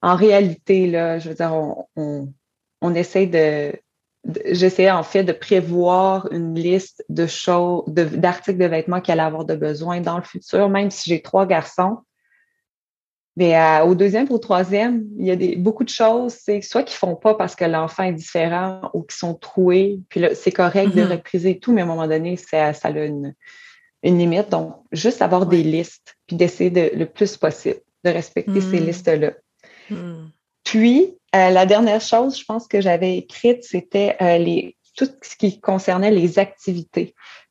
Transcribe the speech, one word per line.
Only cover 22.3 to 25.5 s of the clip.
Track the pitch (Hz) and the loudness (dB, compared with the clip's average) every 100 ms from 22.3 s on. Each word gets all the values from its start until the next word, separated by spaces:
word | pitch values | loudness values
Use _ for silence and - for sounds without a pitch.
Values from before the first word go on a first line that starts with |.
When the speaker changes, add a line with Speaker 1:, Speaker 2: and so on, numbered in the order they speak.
| 180 | -8
Speaker 1:
ça, | - 156 151 | -4 0 0
ça | 147 160 | -2 -6
a | |
une, | 151 151 147 143 - - - - _ _ _ | -4 -6 -6 -10 -14 -20 -20 -20 _ _ _
une | - 175 | 0 2
limite. | 170 170 208 | 2 0 -2
Donc, | 165 160 - _ | -4 -4 -14 _
juste | 160 208 269 | -4 -2 0
avoir | - 180 | 0 2
des | 180 | 2